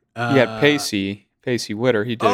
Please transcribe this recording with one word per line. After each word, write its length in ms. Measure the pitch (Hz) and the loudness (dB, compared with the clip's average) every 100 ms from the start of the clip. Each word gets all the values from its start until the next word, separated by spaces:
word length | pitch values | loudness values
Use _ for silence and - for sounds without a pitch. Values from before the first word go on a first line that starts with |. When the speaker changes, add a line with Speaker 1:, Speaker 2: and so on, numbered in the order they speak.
| _ - | _ -6
Speaker 1:
You 80 | |
had 240 | 120 135 117 | 0 2 2
Speaker 2:
Uh, 100 | 110 | 2
Speaker 1:
Pacey, 680 | 143 147 - 104 98 98 _ _ | 2 2 -2 -2 -2 -6 _ _
Pacey 320 | - 120 - | -4 -4 -4
Witter. 300 | 104 127 110 | -2 0 0
He 140 | 107 113 | 0 0
did 80 | |
a 40 | |
Speaker 2:
Oh, 40 | 226 | 2